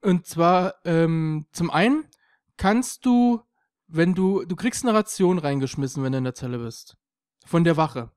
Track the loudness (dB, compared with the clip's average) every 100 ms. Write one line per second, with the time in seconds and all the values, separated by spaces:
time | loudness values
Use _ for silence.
0 | 0 -2 -2 0 2 2 0 -6 -2 0
1 | 2 0 -2 -4 -8 -6 -2 0 2 0
2 | -4 _ _ _ _ -2 0 0 -2 -4
3 | 2 4 4 2 _ _ _ _ _ 0
4 | 2 2 2 0 -4 -4 -4 -2 0 0
5 | 0 0 0 2 -2 -2 -4 -4 -6 -4
6 | -4 -2 -4 -6 -10 -8 -10 -14 -20 _
7 | _ _ _ _ _ 2 4 2 0 -4
8 | -14